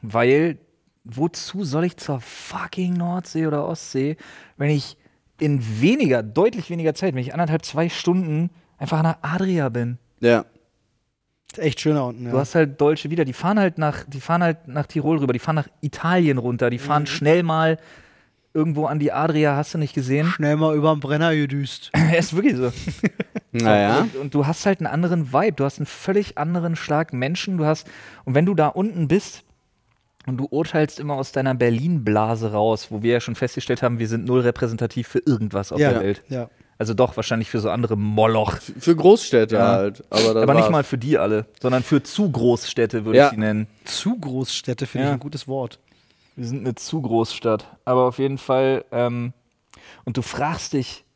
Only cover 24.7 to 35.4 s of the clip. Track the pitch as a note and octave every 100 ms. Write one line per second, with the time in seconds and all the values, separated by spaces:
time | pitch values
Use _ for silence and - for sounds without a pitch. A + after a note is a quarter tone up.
24.7 | F#3+ D3 D3+ F3 E3+ C#3 C#3 G#3 D#3 C#3
25.7 | - D3 - - G3 G3+ - D3+ F3 E3+
26.7 | E3 - D3+ D#3+ B2+ C3+ F3+ - F#3 D#3
27.7 | D#3 - - - - - C3 F3 F#3+ D3+
28.7 | - G3+ F3 D3+ F3 - - _ _ _
29.7 | _ _ _ _ _ - B2+ C#3 C#3 E3
30.7 | E3 D3+ - D3 C#3 C3 - C3 B2+ A#2+
31.7 | A#2 D3+ E3+ A2 G#2+ A2 A2+ A2 G#2+ A2
32.7 | A2 - A2 A2+ A#2+ A#2 A2+ B2 - -
33.7 | B2 B2 A#2+ A2+ A2+ A2+ B2+ A#2+ A#2+ B2
34.7 | A2+ A#2 - A#2 - - B2